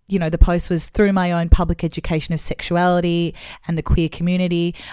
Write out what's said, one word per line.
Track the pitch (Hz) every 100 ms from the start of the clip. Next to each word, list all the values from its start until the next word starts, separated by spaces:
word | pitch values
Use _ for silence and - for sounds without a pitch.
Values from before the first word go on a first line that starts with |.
| -
you | 190
know, | 160
the | 165
post | 175 175 -
was, | 170 -
"Through | - 202
my | 190 180
own | 170 170
public | - 170 170
education | 165 156 - 160 -
of | 165
sexuality | - - - 170 180 175 175 170 170 - - - -
and | 160
the |
queer | - - 160
community, | - 170 180 180 175 170 170 -